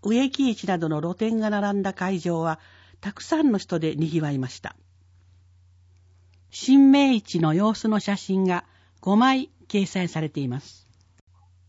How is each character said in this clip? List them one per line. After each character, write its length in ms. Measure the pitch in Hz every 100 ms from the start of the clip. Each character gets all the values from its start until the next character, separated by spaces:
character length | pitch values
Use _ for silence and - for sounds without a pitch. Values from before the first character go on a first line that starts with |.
植 260 | 202 233 269
木 200 | 269 269
市 160 | 214 190
な 100 | 180
ど 120 | 160
の 120 | 151
露 140 | 165 180
店 240 | 220 226
が 100 | 220
並 280 | 208 202 202
ん 60 |
だ 100 | 196
会 260 | 190 185 190
場 200 | 175 165
は、 200 | 165 151 - - - -
た 120 | 202
く 100 | -
さ 180 | - 311
ん 100 | 302
の 60 | 202
人 220 | - 170
で 160 | 156 143
賑 300 | 160 160 151
わ 60 |
い 60 | 143
ま 100 | 127
し 100 | -
た。 140 | - - _ _ _ _ _ _ _ _ _ _ _ _ _ _ _ _ _
新 420 | - - 277 269
名 220 | 277 277 240
市 240 | - 175
の 140 | 160
様 200 | 160 214
子 140 | 214 220
の 120 | 214
写 160 | - 202
真 300 | - 190 185
が 180 | 175 - _ _ _
五 160 | - 208
枚 340 | 262 262 269 _ -
掲 180 | 208 196
載 220 | 190 180
さ 140 | 165
れ 80 | 156
て 100 | 147
い 80 | 135
ま 140 | 131
す。 260 | - - _ _ _ _ _ _ _ _